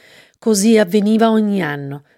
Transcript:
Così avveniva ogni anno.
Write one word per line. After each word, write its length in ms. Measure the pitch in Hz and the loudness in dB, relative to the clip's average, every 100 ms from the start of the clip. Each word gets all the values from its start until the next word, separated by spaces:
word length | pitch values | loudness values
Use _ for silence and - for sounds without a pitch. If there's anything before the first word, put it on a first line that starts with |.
| _ - _ _ | _ -20 _ _
Così 380 | 226 202 220 214 | -2 0 2 2
avveniva 520 | 180 214 202 220 226 | 2 0 0 2 2
ogni 320 | 220 208 196 | 0 0 -2
anno. 440 | 151 143 139 143 _ | -4 -8 -10 -14 _